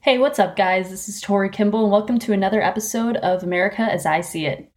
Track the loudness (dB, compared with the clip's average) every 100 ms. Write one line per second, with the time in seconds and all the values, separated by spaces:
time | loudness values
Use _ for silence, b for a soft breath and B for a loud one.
0 | 2 2 2 2 0 2 2 2 -2 -10
1 | -12 -12 -2 0 0 0 0 2 2 2
2 | 2 -2 0 0 2 2 0 -2 -4 -2
3 | -2 0 0 0 0 0 0 0 -2 0
4 | 0 0 -2 -4 -4 -6 -10